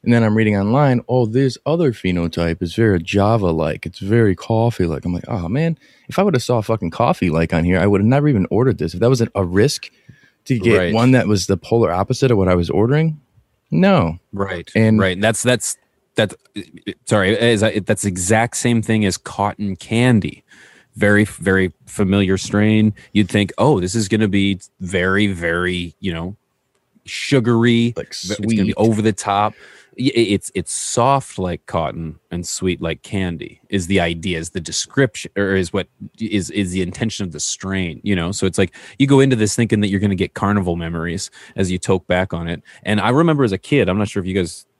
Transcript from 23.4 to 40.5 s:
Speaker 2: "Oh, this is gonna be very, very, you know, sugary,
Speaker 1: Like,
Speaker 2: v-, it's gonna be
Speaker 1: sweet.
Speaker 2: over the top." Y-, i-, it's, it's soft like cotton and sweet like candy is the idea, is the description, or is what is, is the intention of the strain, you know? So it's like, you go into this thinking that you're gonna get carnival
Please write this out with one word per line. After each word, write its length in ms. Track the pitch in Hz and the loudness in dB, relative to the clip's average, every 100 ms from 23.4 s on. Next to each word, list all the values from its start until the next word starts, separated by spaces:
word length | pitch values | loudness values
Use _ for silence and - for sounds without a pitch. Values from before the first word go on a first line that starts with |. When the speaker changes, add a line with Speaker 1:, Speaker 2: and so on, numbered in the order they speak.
| 101 - | 0 2
Speaker 2:
"Oh, 220 | 123 117 | 2 2
this 160 | 90 113 | 0 -4
is 140 | 95 | 0
gonna 180 | 107 107 | 0 0
be 320 | 98 98 92 - _ | 0 0 -2 -10 _
very, 460 | 90 90 92 98 104 | -6 -2 0 0 0
very, 680 | 90 85 85 90 90 87 _ | -2 -4 -2 -2 -4 -8 _
you 120 | 95 | -8
know, 220 | 82 87 104 _ _ _ _ _ _ - | -6 -8 -12 _ _ _ _ _ _ -14
sugary, 880 | - - 139 117 117 120 117 117 117 | -12 0 0 2 2 4 4 0 -4
Speaker 1:
Like, 180 | - | -12
Speaker 2:
v-, 200 | - 90 | -12 -8
it's 20 | 101 | -6
gonna 80 | 104 | -2
be 80 | 110 95 | 0 0
Speaker 1:
sweet. 0 | - | 2
Speaker 2:
over 240 | 113 107 | 2 2
the 120 | 110 | 0
top." 400 | 101 - 101 107 - - - _ - | -2 -2 0 -2 -4 -20 -20 _ -4
Y-, 140 | 131 117 | -2 0
i-, 40 | 104 | 0
it's, 180 | 101 - 95 | 0 -2 -8
it's 160 | 85 | -8
soft 640 | - - - 123 139 - - | -8 -4 0 2 0 -2 -8
like 280 | 92 85 - | -6 -6 -6
cotton 520 | 87 76 78 80 78 _ | -4 -4 -6 -12 -12 _
and 160 | 87 85 | -10 -8
sweet 340 | - 92 85 | -4 -4 -2
like 220 | 82 80 | -6 -8
candy 580 | - 101 92 82 - - _ | -6 -4 -4 -6 -12 -18 _
is 160 | 101 87 | -6 0
the 120 | 98 | 0
idea, 400 | 85 85 90 82 | 0 -4 -6 -6
is 100 | 82 | -6
the 80 | 92 | -10
description, 720 | 80 - - - 131 - - - | -8 -8 -4 0 0 -2 -10 -4
or 180 | 98 95 | 0 0
is 160 | 87 | 0
what 160 | 98 - _ - _ | -4 -6 _ -20 _
is, 300 | 110 101 87 | -4 -4 -2
is 220 | 104 95 | -4 -2
the 100 | 92 | -2
intention 440 | 90 - 113 - 95 | -4 -4 -6 -6 -10
of 60 | |
the 80 | 76 | -8
strain, 640 | - - 95 95 87 78 | -8 -8 -6 -4 -4 -6
you 120 | 101 95 | -2 -2
know? 160 | 85 | -2
So 160 | 101 95 | -2 -4
it's 100 | 92 | 0
like, 160 | 95 - - - | -4 -4 -20 -2
you 80 | 135 | 4
go 140 | 139 | 6
into 160 | 135 120 | 6 4
this 200 | 107 - | 0 0
thinking 260 | 113 107 | 0 2
that 80 | 104 | 2
you're 100 | 98 | 0
gonna 160 | 104 92 | 0 0
get 180 | 92 | -4
carnival 420 | - 101 | -2 -2